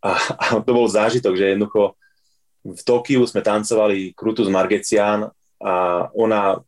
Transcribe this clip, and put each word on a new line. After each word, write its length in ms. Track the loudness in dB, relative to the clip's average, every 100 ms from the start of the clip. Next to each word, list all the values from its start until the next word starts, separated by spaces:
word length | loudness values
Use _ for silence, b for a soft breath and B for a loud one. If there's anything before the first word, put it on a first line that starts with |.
A, 160 | -2 -2
a 280 | -4 -4 -2 -2
to 100 | 2
bol 120 | 2 2
zážitok, 480 | 2 2 0 0 0
že 180 | 2 2
jednoducho 380 | 0 0 0 -2 _ _ _ _ _ _
v 200 | -18 -12 0
Tokiu 400 | 0 2 2 2
sme 160 | 0
tancovali 720 | 0 -2 0 0 2 0 -4
Krutu 320 | -6 -4 -2 0
z 80 |
Margecian 720 | 2 2 0 0 0 2 0 -4 _ _ _
a 480 | -4 -2 0 -2 -4
ona 480 | -2 0 2 0 -2